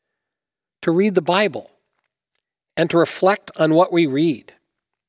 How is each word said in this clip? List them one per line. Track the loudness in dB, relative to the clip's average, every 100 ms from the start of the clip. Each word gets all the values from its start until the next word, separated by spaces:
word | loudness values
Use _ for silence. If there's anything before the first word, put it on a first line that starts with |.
| _ _ _ _ _ _ _ _
to | -4
read | 0 0
the | 0
Bible, | 0 0 -2 -4 -16 _ _ _ _ _ _ _ _ _ _ -4
and | -2
to | 0
reflect | 0 0 0 0 -4 -2
on | 0
what | 2 2
we | 0 0
read. | 0 0 -2 -10 -20 _ _ _ _